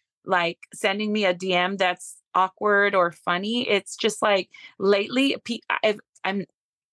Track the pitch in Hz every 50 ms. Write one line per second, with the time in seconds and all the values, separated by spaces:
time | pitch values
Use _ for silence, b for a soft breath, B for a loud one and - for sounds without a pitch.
0 | _ _ _ _ _ - 190 175 170 170 175 - - _ - - - 202 196 208
1 | 214 208 208 214 202 185 180 175 185 190 180 180 180 185 202 190 190 180 180 -
2 | - - - - _ _ - 180 185 190 - _ - 208 208 202 202 202 196 190
3 | 175 175 170 - _ - 175 175 196 214 233 247 - - 208 196 - - - -
4 | - 226 208 - - 214 202 196 - B B B B B B _ 190 196 202 202
5 | 208 - 247 254 277 277 - - - - 233 220 - _ - - - 220 208 214
6 | _ _ _ _ - 190 196 202 185 - _ _ _ _ _ _ _ _